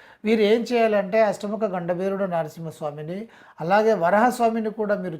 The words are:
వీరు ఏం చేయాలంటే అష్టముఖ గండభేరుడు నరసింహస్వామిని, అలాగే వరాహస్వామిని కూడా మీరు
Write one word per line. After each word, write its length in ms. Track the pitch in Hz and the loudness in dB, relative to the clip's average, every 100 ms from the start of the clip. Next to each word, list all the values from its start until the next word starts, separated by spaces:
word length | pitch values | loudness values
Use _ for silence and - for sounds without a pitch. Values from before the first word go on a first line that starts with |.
| - - | -20 -6
వీరు 160 | 214 220 | 0 2
ఏం 200 | 202 233 | 4 2
చేయాలంటే 600 | 226 240 226 202 190 220 | 2 0 2 2 0 2
అష్టముఖ 380 | 214 185 202 208 | 2 0 -6 -4
గండభేరుడు 600 | 214 180 170 175 190 190 | -4 -4 -4 -2 -2 -2
నరసింహస్వామిని, 1040 | 196 170 156 165 165 - 151 147 156 190 226 - - - | -2 -2 -4 -8 -14 -8 -10 -8 -10 -10 -12 -18 -20 -8
అలాగే 320 | 165 202 220 | 2 4 4
వరాహస్వామిని 800 | 202 170 202 247 233 233 226 214 | 2 4 4 4 2 0 0 -4
కూడా 240 | 214 208 | -4 -2
మీరు 240 | 196 185 | -2 -4